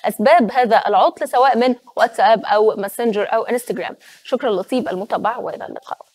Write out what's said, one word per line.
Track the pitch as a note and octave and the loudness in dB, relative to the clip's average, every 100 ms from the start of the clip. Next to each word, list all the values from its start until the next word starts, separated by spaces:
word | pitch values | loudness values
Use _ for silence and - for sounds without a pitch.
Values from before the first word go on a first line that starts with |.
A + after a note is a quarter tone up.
أسباب | G#3 G#3+ A3 E4+ A3 | -6 0 4 4 4
هذا | B3+ B3 G#3+ - | 0 2 2 4
العطل، | G3 D4+ - C#4+ | 2 2 0 -2
سواء | C4 C4 A#3 | 2 2 4
من | B3+ B3 - - | 0 -2 -8 -2
واتساب | C3+ - G3+ A3+ | -2 2 2 2
أو | - G#3 G#3+ G3+ | 2 2 2 0
ماسنجر | G3 - A#3+ G#3 G3 | -8 -4 -2 -2 -2
أو | A3+ | -2
انستجرام. | A3 A#3+ - F#3 E3 - - - | -2 -6 -6 -8 -8 -12 -20 -20
شكرًا | - B3 B3+ | -8 -4 -2
لطيب | F#3+ F#3+ B3+ - | -4 -2 -4 -4
المتابعة، | F#3 G3+ F#3 G3+ A#3+ | -8 -6 -4 -4 -6
وإلى | E3 - - | -10 -10 -12
اللقاء. | - - - - | -14 -14 -16 -16